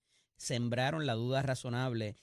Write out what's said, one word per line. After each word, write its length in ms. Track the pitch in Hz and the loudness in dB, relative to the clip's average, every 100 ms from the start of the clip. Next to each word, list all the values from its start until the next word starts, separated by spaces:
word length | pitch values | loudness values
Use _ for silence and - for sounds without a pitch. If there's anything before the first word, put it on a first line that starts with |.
| _ _ _ - | _ _ _ -12
sembraron 680 | - 123 120 120 131 160 147 | -4 0 0 2 2 2 0
la 80 | |
duda 280 | 113 120 135 | 0 2 2
razonable, 720 | 135 131 127 120 131 113 107 110 | 2 0 -2 -2 0 0 -2 -6